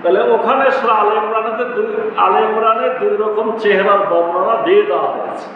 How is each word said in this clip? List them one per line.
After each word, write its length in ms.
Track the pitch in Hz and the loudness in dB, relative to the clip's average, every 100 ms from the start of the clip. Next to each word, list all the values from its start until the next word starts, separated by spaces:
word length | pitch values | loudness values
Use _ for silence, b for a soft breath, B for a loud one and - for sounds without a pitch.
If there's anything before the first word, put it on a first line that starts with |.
তাহলে 260 | - 196 240 | 2 2 2
ওখানে 400 | 226 220 269 269 | 2 2 2 2
সূরা 240 | 269 - | 2 0
আলে 220 | 294 415 440 | 2 2 0
ইমরানেতে 480 | - 226 359 240 | -2 -4 -4 -6
দুই, 460 | 247 202 220 - - - | -4 -4 -4 -4 -4 0
আলে 260 | 185 202 | 2 2
ইমরানে 460 | 220 220 226 226 170 | 0 0 0 0 -2
দুই 280 | - 208 208 | -2 -2 0
রকম 420 | 214 214 220 - | -2 -2 -2 -2
চেহারার 400 | 208 190 196 196 | 0 2 2 2
বর্ণনা 640 | - 170 170 180 208 - | 2 0 0 0 0 0
দিয়ে 200 | - 202 | 4 2
দেওয়া 200 | 208 - | 4 -2
হয়েছে। 480 | - - - - - | -2 -4 -8 -10 -14